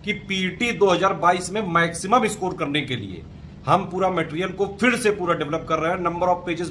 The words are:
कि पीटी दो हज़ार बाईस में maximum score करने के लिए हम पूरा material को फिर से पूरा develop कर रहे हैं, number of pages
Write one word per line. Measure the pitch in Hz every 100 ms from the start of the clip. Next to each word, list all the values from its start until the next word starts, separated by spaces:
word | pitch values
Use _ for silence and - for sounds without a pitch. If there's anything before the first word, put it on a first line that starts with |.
कि | 202
पीटी | 202 - 190 185 - 240
दो | 170 196
हज़ार | 170 190
बाईस | - 170 180 170
में | 208 190
maximum | 165 170 - 185 247 214
score | - 185
करने | 165 151 147
के | 127 120
लिए | 101 87 - - - - -
हम | 185 170
पूरा | 180 190
material | 180 151 156 185
को | 180 202 -
फिर | 247 233
से | 214
पूरा | 202 175
develop | 156 147 160 -
कर | 156
रहे | 160
हैं, | 185
number | 170 170 180
of | 175 175
pages | 165 165